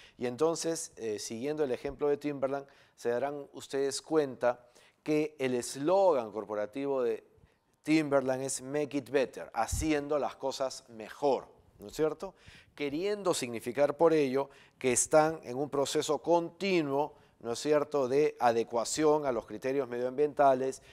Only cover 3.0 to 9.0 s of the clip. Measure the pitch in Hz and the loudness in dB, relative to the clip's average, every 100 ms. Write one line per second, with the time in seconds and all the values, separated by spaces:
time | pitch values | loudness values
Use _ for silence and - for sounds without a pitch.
3 | 117 120 139 147 143 135 - 139 139 - | -4 -2 -2 -6 -12 -18 -6 -2 -2 -4
4 | - 156 139 117 123 120 - - _ _ | -2 0 0 0 0 0 -6 -20 _ _
5 | - 151 151 - 131 123 - 135 151 196 | -2 0 0 -2 -2 0 -4 -4 2 4
6 | 190 135 110 104 101 104 107 135 139 135 | 6 4 0 -6 -6 -6 -6 -4 -4 0
7 | 120 110 - _ _ _ _ _ 151 156 | 0 -2 -8 _ _ _ _ _ 0 2
8 | 147 139 131 131 135 - 131 147 143 139 | 4 2 2 -2 -4 -6 -6 -4 -4 -4